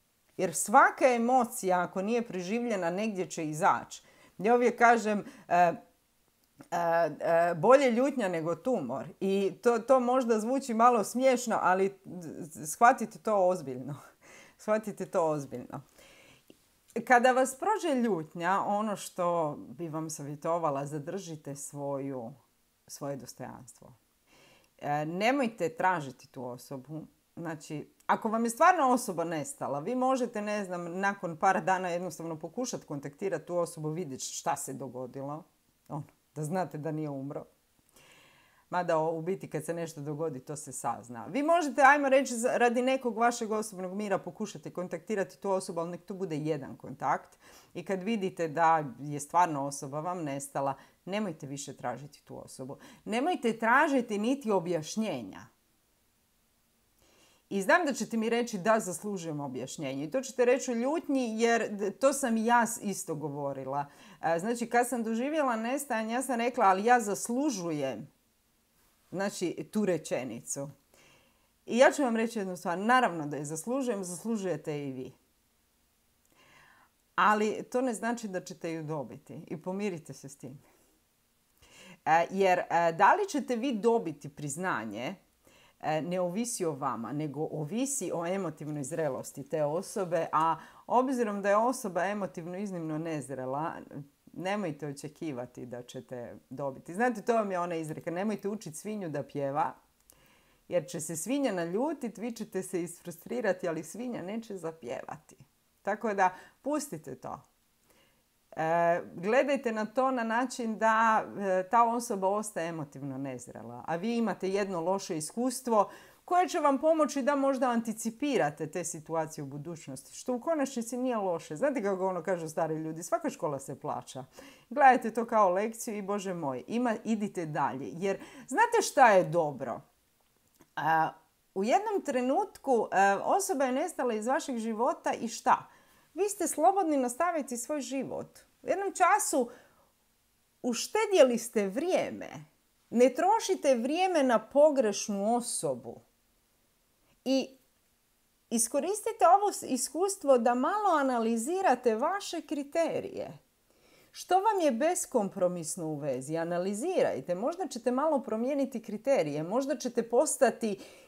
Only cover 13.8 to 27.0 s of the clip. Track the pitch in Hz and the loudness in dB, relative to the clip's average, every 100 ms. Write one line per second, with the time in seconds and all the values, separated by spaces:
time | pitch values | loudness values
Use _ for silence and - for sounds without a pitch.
13.8 | 139 143 - _ - - - _ - 214 | -8 -10 -14 _ -20 -20 -20 _ 0 0
14.8 | 220 - 190 196 165 151 135 123 - - | 0 -8 -2 2 2 2 -4 -10 -10 -12
15.8 | - - - - - - - - _ _ | -14 -20 -20 -20 -20 -20 -20 -20 _ _
16.8 | _ 240 233 247 247 247 269 - 359 427 | _ -6 6 6 8 4 2 0 -2 0
17.8 | 339 262 233 175 156 180 170 190 123 208 | 0 2 2 0 -4 -4 0 0 2 0
18.8 | 220 190 - - 175 170 156 147 - 131 | -2 -4 -6 -4 0 0 0 -4 -10 -10
19.8 | 170 151 160 156 143 147 165 170 160 139 | -8 -6 -6 -8 -10 -6 -2 0 0 -2
20.8 | 143 151 147 185 165 156 - 139 - 143 | -4 -6 -6 -8 -8 -12 -10 -12 -12 -8
21.8 | 143 139 139 135 117 143 _ _ _ _ | -6 -4 -6 -8 -10 -14 _ _ _ _
22.8 | - - 143 139 120 - 127 120 127 - | -20 -12 -8 -8 -12 -14 -14 -14 -18 -20
23.8 | - 135 _ _ _ _ - _ _ _ | -20 -20 _ _ _ _ -20 _ _ _
24.8 | - 147 151 175 214 285 233 - 165 160 | -2 -2 -2 0 2 2 0 -2 -4 0
25.8 | 180 175 139 - - 143 123 123 - 139 | 0 0 -2 -12 -18 -12 -10 -10 -12 -14
26.8 | 123 156 | -12 -12